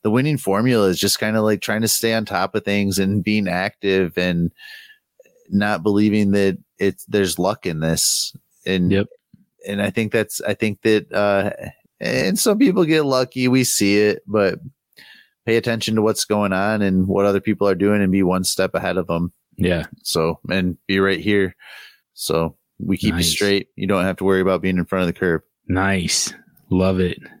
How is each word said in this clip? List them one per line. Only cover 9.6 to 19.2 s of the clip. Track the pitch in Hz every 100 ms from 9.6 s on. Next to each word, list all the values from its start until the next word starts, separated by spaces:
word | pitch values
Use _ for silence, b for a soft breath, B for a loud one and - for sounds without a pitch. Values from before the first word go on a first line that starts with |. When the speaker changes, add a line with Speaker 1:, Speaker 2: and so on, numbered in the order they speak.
| -
Speaker 1:
and | 101
I | 101
think | 95 107
that's, | 117 104 -
I | - 101
think | 110 -
that, | 113 107 -
uh, | 95 104 98 101 - - - _ _
and | - 127 170 190
some | 233 214
people | 262 185
get | 160 160 143
lucky, | 131 127 131 127
we | 131
see | 123 - 101 101
it, | 104 - -
but | 104 95 90 - _ _ - B B B B -
pay | 113
attention | 120 113 110 110
to |
what's | 107 107 -
going | 104 101
on | 95 101 107
and | 101 92 95
what | 98 101
other | 98
people | 104 101 101
are | 92
doing | 101 104
and | 98
be | 98
one | 92 92
step | 92 - 95 -
ahead | 92 90
of | 87
'em. | 85